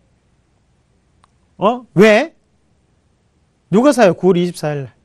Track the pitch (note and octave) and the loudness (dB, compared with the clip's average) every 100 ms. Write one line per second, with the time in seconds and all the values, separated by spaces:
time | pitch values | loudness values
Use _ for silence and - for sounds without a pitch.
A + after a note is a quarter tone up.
0 | _ _ _ _ _ _ _ _ _ _ | _ _ _ _ _ _ _ _ _ _
1 | _ _ _ _ _ - F#3+ B3 B3 D#3+ | _ _ _ _ _ -6 -4 -4 -4 2
2 | G#3+ G#3+ D#4+ _ _ _ _ _ _ _ | 4 2 -2 _ _ _ _ _ _ _
3 | _ _ _ _ _ _ - F#3+ C#4 B3 | _ _ _ _ _ _ -4 0 0 2
4 | G3 E3 F3+ F3 F3 E3 D3+ D3 B2 _ | 2 2 0 0 -2 -6 -10 -10 -12 _